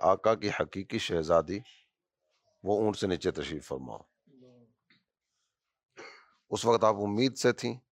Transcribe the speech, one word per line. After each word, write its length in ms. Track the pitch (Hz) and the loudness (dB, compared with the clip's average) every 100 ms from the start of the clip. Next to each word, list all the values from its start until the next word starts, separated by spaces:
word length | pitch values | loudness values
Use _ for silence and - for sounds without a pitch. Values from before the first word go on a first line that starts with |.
آقا 320 | 90 95 110 | 4 2 2
کی 140 | 110 104 | 0 -2
حقیقی 500 | - 80 95 98 117 | -4 -4 -8 -8 -6
شہزادی 600 | - 87 78 85 76 98 - - _ _ _ _ _ _ _ _ | -4 -2 2 2 2 -4 -10 -20 _ _ _ _ _ _ _ _
وہ 200 | 92 104 | -2 0
اونٹ 140 | 107 98 | 0 0
سے 100 | 101 | -2
نیچے 240 | 87 92 | 0 -2
تشریف 380 | 76 71 76 - | -2 -4 -8 -8
فرما۔ 280 | 67 65 53 - _ _ _ 127 123 117 113 _ _ _ _ _ _ _ _ _ _ _ - - - _ _ _ | -10 -10 -14 -18 _ _ _ -20 _ _ _ _ _ _ _ _ _ _ _ _ _ _ -20 -20 -20 _ _ _
اس 140 | 107 | -2
وقت 200 | 113 117 | 2 4
آپ 100 | 110 | 4
امید 420 | 101 101 101 131 - | 2 0 0 0 2
سے 160 | 123 | 0
تھیں، 220 | 117 120 123 _ | 0 -4 -8 _